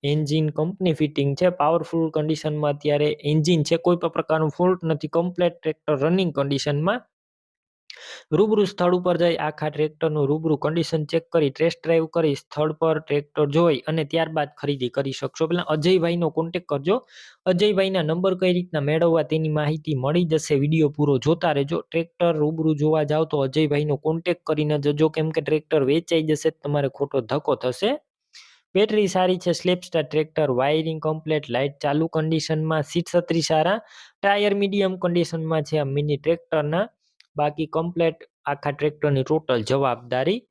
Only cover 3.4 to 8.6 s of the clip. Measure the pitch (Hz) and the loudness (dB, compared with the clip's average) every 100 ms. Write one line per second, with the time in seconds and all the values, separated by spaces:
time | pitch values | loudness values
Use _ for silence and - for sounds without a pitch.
3.4 | 156 175 147 165 - 175 170 165 165 160 | 2 2 2 0 2 0 0 -4 -2 0
4.4 | 156 - 180 180 160 151 147 165 180 175 | 0 0 0 0 -2 -4 -2 -2 -2 0
5.4 | 175 170 160 151 - 143 147 180 180 143 | -2 -2 -8 -6 -2 0 2 2 0 -2
6.4 | 139 139 - 143 165 240 - _ _ _ | -2 -2 -2 -2 -2 -4 -8 _ _ _
7.4 | _ _ _ _ _ - - - _ 160 | _ _ _ _ _ -20 -20 -20 _ 2
8.4 | 214 214 | 4 4